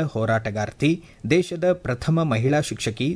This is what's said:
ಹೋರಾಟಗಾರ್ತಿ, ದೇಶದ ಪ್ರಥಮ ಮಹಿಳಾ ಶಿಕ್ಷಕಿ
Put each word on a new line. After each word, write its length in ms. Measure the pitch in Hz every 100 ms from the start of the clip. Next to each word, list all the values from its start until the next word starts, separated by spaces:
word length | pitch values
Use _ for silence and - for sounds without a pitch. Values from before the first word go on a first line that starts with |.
ಹೋರಾಟಗಾರ್ತಿ, 880 | 156 113 113 113 113 104 104 - 147 165 - - 113
ದೇಶದ 360 | 165 175 175 180
ಪ್ರಥಮ 500 | 180 - 123 - 165
ಮಹಿಳಾ 380 | 160 113 131 147
ಶಿಕ್ಷಕಿ 480 | 151 107 113 107 131